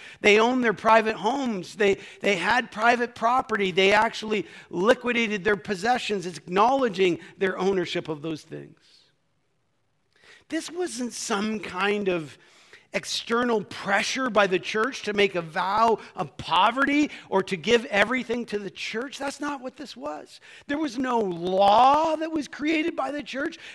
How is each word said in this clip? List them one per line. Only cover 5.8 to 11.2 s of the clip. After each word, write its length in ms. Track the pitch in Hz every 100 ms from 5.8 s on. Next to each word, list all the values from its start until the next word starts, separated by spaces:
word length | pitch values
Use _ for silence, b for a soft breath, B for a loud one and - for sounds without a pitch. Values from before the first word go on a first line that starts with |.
| 220 247 - 202 175
It's 120 | 156
acknowledging 840 | 165 185 226 277 247 180 185 160 B B
their 200 | 190 180
ownership 500 | 190 190 165 175 156
of 140 | 151
those 220 | 160 151
things. 360 | - 147 143 156 _ _ _ _ _ _ _ _ _ _ _ _ _ _ b b b
This 240 | 320 -
wasn't 400 | 339 349 226 240
some 480 | -